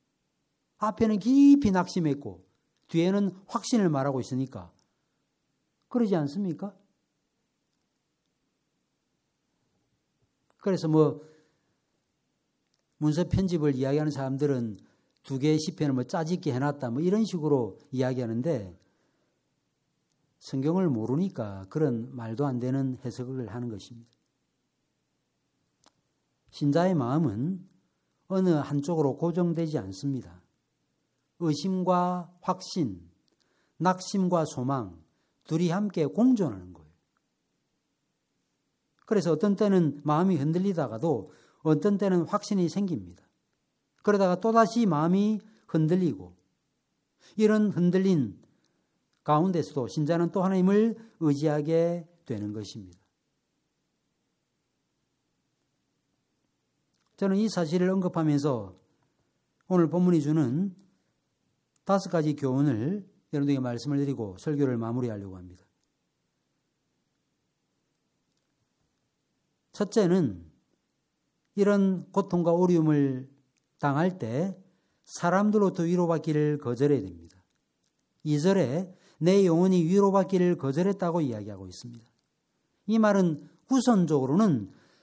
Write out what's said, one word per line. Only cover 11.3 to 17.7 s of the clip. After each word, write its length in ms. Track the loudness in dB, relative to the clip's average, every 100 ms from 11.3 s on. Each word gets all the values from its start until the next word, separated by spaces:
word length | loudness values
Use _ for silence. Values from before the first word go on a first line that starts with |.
| _ _ _ _ _ _ _ _ _ _ _ _ _ _ _ _ _
문서 300 | -2 0 0
편집을 480 | 0 0 0 0 0
이야기하는 360 | 0 0 -2
사람들은 680 | -4 -6 -2 -2 -2 -4 -8 -16 _ _ _
두 160 | -10 -4
개의 180 | 0 0
시편을 340 | -2 -4 -2
뭐 100 | -2
짜집기 480 | -4 -6 -4 -4 -4
해놨다 400 | -2 -2 -4 -6
뭐 100 | -4
이런 240 | 0 0 0
식으로 540 | -2 0 0 0